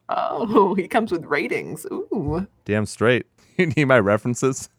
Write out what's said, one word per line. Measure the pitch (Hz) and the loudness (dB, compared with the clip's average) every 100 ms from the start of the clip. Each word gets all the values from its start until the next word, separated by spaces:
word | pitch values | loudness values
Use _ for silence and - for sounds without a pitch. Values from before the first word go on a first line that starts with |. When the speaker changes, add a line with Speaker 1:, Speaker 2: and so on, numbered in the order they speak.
| - | -6
Speaker 1:
Oh, | - - - 214 226 196 | -4 -4 -4 2 4 4
he | 190 170 | 2 0
comes | 233 214 | -2 -2
with | 170 | -4
ratings. | 131 143 220 139 76 - - | -2 -4 -2 -6 -6 -12 -10
Ooh. | 349 440 262 143 156 196 _ | -10 -6 -6 -4 -6 -8 _
Speaker 2:
Damn | - 104 104 | -4 -2 -2
straight. | - 110 123 - | 0 2 2 -2
<laughs> | _ _ - | _ _ -2
You | 175 | 0
need | 139 135 | 2 4
my | 127 | 4
references? | 98 104 123 117 131 131 - | 6 2 0 -2 -2 -2 -8